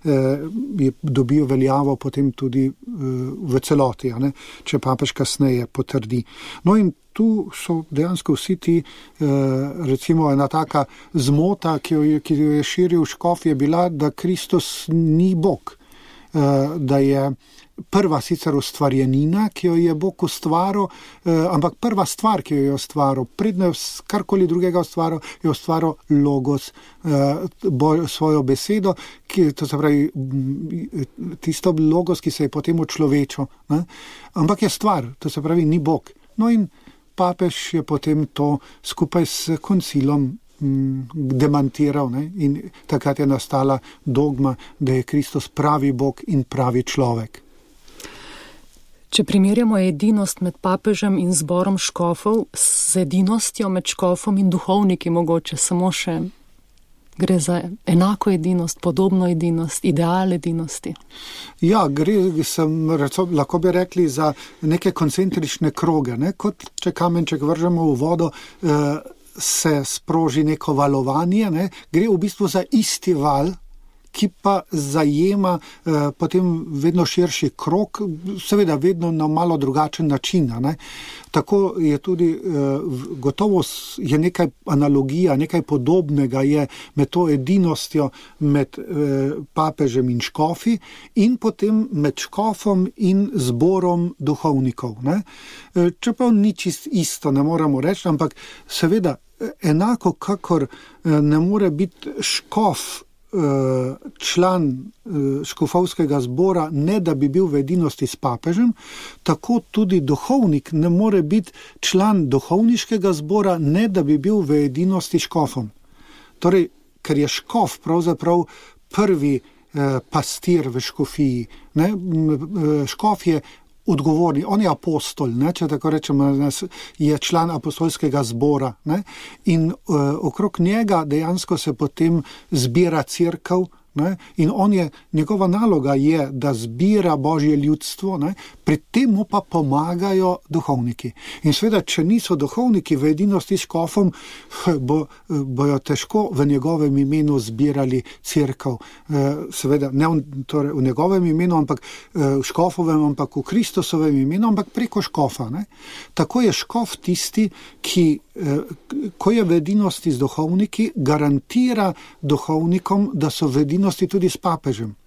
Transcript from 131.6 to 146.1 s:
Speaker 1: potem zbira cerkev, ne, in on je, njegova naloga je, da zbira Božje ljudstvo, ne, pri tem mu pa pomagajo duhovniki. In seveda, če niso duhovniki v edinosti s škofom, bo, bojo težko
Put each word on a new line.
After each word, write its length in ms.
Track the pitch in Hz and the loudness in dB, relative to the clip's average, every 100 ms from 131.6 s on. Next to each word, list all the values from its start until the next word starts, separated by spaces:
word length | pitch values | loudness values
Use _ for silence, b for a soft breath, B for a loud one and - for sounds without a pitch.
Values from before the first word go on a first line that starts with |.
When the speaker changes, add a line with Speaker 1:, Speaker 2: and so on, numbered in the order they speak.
| - | -2
Speaker 1:
potem 500 | 127 147 - 160 165 139 B B | -2 -4 0 2 2 -2 B B
zbira 520 | 147 123 131 175 160 | -2 2 2 2 2
cerkev, 640 | 127 - 170 170 - 180 180 b b 143 | -4 0 -2 -2 -2 -2 -2 b b -4
ne, 200 | 165 185 B - | -2 -4 B 0
in 140 | 156 | 0
on 180 | 208 208 | 2 2
je, 160 | 196 156 B B | 2 0 B B
njegova 340 | 156 151 208 190 | -2 0 2 2
naloga 480 | 196 226 160 131 | 2 2 2 2
je, 340 | 139 147 160 135 | 2 4 2 -2
da 220 | 135 143 | -2 -2
zbira 640 | 117 117 117 190 214 175 147 | -2 -6 0 2 4 2 0
Božje 400 | 139 160 147 147 | 0 2 2 2
ljudstvo, 640 | 143 151 - - 190 185 | 2 0 -4 -6 -4 -2
ne, 160 | 151 196 B B | -4 -4 B B
pri 120 | - 151 - | -2 -2 0
tem 200 | 226 262 | 0 2
mu 140 | 196 | 2
pa 160 | 214 185 | 0 -2
pomagajo 1000 | - 165 143 139 165 175 196 190 185 180 _ | -2 -2 0 0 0 -2 0 2 2 -2 _
duhovniki. 640 | 156 - 131 120 113 120 B B B | -4 -2 -2 -2 -6 -10 B B B
In 120 | 156 | 0
seveda, 260 | 143 220 208 | 2 2 0
če 240 | - - | 0 0
niso 320 | 165 226 - 165 | 2 2 2 -2
duhovniki 600 | 143 - 247 202 - 143 | 0 0 2 2 0 0
v 160 | 151 | 2
edinosti 420 | 156 202 190 - 196 | 2 2 0 0 -4
s 80 | |
škofom, 460 | - 165 165 208 185 B B B B - - 151 | -2 -4 -2 2 0 B B B B -4 -2 0
bo, 180 | 127 156 147 b - | 2 0 0 b -4
bojo 500 | 151 135 127 143 139 | -4 -2 0 2 0
težko 480 | - 143 - | -2 -4 -2